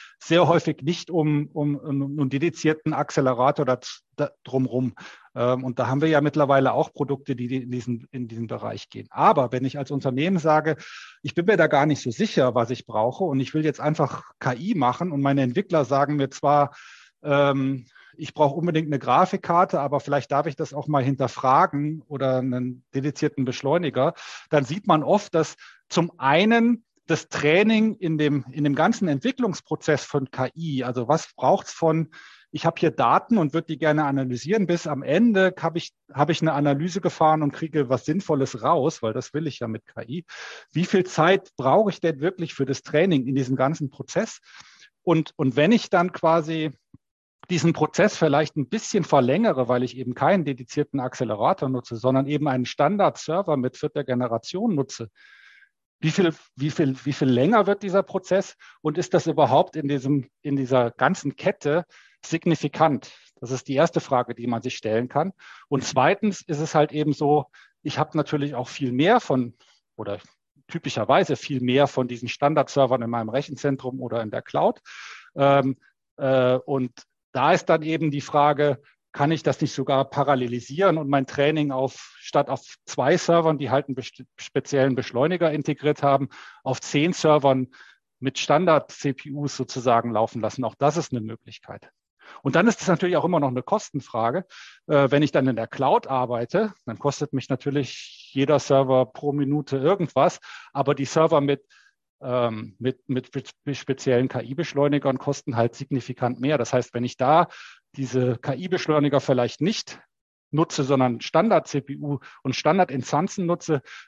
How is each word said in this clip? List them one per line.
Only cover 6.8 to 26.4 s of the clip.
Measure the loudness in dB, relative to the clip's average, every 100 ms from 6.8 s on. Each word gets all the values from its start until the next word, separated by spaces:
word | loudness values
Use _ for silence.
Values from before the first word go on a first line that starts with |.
| -2
Produkte, | -4 -4 -4 -6 -6
die, | -4
die | -6
in | -6
diesen, | -8 -6 -8 -8
in | -12 -10
diesen | -10 -8
Bereich | -8 -8 -10 -14
gehen. | -18 -12
Aber | 2 4 4 0
wenn | -2
ich | -4 -6
als | -6
Unternehmen | -4 -2 -2 0 0
sage, | 2 2 2 -4 -10 -20 -20 -12
ich | -6
bin | -2 2
mir | 4
da | 4
gar | 4 2
nicht | 0
so | -4
sicher, | -2 0 2 2
was | 2 -2
ich | -4 -4
brauche | -2 -2 -2
und | -2 -2
ich | -2
will | -2
jetzt | -2 -2
einfach | -2 0 -2 -2 -16 _
K | -4
I | -4 -4
machen | 0 0 0 -4
und | -2
meine | 0 2
Entwickler | 0 -2 0 0
sagen | 2 0 0 0
mir | -2
zwar, | -2 2 4 2 -4 -20 -20 -20 _
ähm, | -2 2 2 2 -2 -4 -10 _ -20 -16
ich | -12
brauche | 0 2
unbedingt | 2 -2 -2 -2
eine | -4
Grafikkarte, | 2 4 4 0 0 2 2 0
aber | -2 -4
vielleicht | -2 -4 0
darf | -2 -2
ich | -6
das | -8
auch | -8 -2
mal | 0
hinterfragen | 0 0 -2 0 4 4 4 0 -4 -6 -10
oder | -4 0 0
einen | -2 -4 -6 -8 _
dedizierten | -6 -4 -2 -4 -2
Beschleuniger, | -4 -2 0 0 0 0 0 -2 -18 -18 0
dann | 0
sieht | 0 -4 2
man | 2
oft, | 4 0 2
dass | 0 0 -4 -20 _ _
zum | -2 -2 -2
einen | 2 4